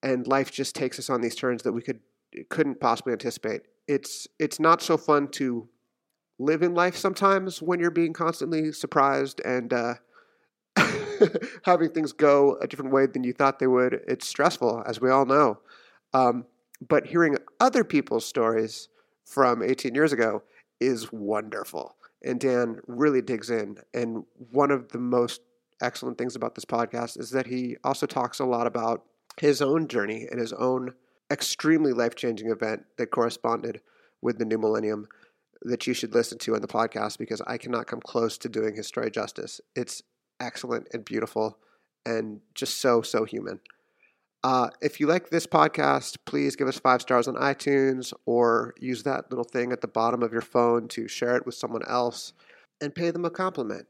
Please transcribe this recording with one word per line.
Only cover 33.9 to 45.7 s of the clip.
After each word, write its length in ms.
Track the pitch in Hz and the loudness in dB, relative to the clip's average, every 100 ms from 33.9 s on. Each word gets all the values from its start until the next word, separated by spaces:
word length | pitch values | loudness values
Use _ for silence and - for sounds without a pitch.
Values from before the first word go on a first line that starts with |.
| _ _ _ | _ _ _
with 200 | - 113 | -4 -2
the 40 | |
new 140 | 113 110 | 0 0
millennium 480 | 110 110 107 107 104 _ _ _ _ _ - | 2 0 0 -4 -8 _ _ _ _ _ -6
that 200 | 120 - | -4 -2
you 80 | |
should 200 | 123 113 | -2 0
listen 220 | 113 117 117 | 0 0 -4
to 180 | - | -2
on 60 | 110 | -2
the 80 | 104 | -2
podcast, 480 | 110 113 - 104 - | -2 -2 -2 -6 -6
because 240 | - 107 - | -8 -8 -6
I 100 | 117 | -8
cannot 300 | - 120 117 | -4 -6 -4
come 160 | 117 | -10
close 340 | - 123 113 - | -4 -2 -2 -2
to 140 | 123 | -6
doing 240 | 110 110 | -2 -2
his 120 | 104 104 | -4 -8
story 240 | - 113 | -6 -4
justice. 520 | 104 110 - - - - | -4 -8 -8 -12 -14 -12
It's 280 | - 120 - _ _ _ _ | -8 -8 -10 _ _ _ _
excellent 500 | 123 - 127 117 - | -10 -10 -6 -6 -6
and 140 | 120 104 | -12 -6
beautiful 520 | 113 110 - 110 - _ _ _ _ | -6 -4 -2 -4 -4 _ _ _ _
and 360 | - 113 110 104 _ | -6 -4 -4 -10 _
just 280 | - 135 - | -8 -6 0
so, 180 | 135 117 | 4 4
so 240 | 107 120 | 2 -2
human. 360 | 110 110 98 95 _ _ _ _ _ _ _ _ | -2 -6 -8 -12 _ _ _ _ _ _ _ _
Uh, 260 | 131 127 120 - | 0 2 0 -2
if 180 | 147 - | -4 0
you 60 | 147 | 2
like 240 | 175 175 | 2 2
this 160 | 170 - | -2 2
podcast, 720 | 165 156 | 4 4